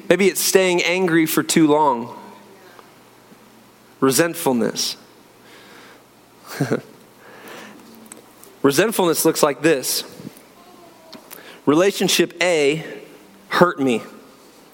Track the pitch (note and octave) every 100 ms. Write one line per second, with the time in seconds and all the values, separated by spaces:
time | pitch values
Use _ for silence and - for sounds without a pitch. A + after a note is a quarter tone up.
0 | - F3+ G3 D3+ - F#3+ F#3 F3 E3 F3+
1 | F#3 E3 D#3+ - D#3 E3+ D#3 D3 D3+ A#2+
2 | A#2+ - - - - - - - - -
3 | - - - - - - - _ - -
4 | C3+ C3+ E3 D#3+ C#3 B2 A2 - - -
5 | - - - - - - - - - -
6 | - _ _ _ - - C3+ A2+ - -
7 | - - - - - - G#3 - - -
8 | - - - - - - C3+ C#3 G#3+ G#3+
9 | F3+ D3 E3 D3+ D3+ C3+ D3+ C#3 B2+ -
10 | - - - - - - - - - -
11 | - - - - - - - D3+ F#3+ F#3+
12 | F#3+ - F3 - F3 E3 C#3 D#3+ - -
13 | - - - - - - F3 E3+ C3+ A2
14 | - - - - - - -